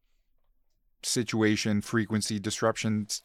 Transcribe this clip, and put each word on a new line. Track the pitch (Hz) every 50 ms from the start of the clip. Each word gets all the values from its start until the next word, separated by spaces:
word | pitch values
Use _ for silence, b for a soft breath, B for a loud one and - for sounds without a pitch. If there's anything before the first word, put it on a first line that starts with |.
| _ _ _ _ _ _ _ _ _ _ _ _ _ _ _ _ _ _ _ _
situation, | - - - 131 113 - - 110 110 107 107 101 - 113 104 104
frequency | - - - 113 107 - 110 107 - - 110 104
disruption | 95 110 - - 120 113 110 - - 110 107 107 104 -
s-, | - -